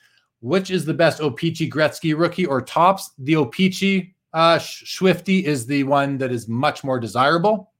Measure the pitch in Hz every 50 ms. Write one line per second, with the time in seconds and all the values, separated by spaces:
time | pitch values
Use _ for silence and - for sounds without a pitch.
0 | _ _ _ _ _ _ _ _ - 120 151 196 190 185 185 185 147 147 156 131
1 | 170 156 - - 156 147 123 - - 165 160 160 165 135 117 143 156 147 - -
2 | - 160 151 151 170 165 165 - 185 147 139 127 120 - - 156 165 180 196 190
3 | - - - - 135 131 160 160 147 123 - - 190 185 185 - 196 196 196 190
4 | 185 - _ _ _ _ - 160 165 165 170 151 - - - - - - - -
5 | 185 190 170 165 - - 190 190 - 147 151 135 117 117 143 143 139 135 143 143
6 | 139 139 139 131 135 127 127 120 117 113 117 117 139 151 139 - - 139 131 127
7 | 120 110 95 120 127 143 156 175 170 208 220 208 - - _